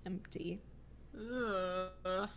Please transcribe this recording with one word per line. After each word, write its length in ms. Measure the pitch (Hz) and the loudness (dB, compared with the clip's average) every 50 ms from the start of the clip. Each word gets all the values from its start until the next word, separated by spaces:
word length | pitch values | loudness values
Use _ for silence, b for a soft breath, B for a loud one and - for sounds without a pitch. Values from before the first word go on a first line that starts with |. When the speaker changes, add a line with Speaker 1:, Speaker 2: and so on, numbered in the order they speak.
| - | -4
Speaker 1:
empty. 560 | 185 190 185 - - - - - 175 175 202 - - - - - - - - - - - | -2 -2 -2 -4 -4 -4 -2 0 0 -2 -2 -4 -10 -12 -14 -14 -14 -14 -14 -12 -12 -8
Speaker 2:
Ugh. 1120 | 240 214 233 247 254 240 220 196 185 185 185 180 185 185 185 - - - 185 185 190 202 208 B | -8 -4 -2 0 2 2 4 4 4 4 4 4 2 0 0 -2 -2 0 4 4 4 4 2 B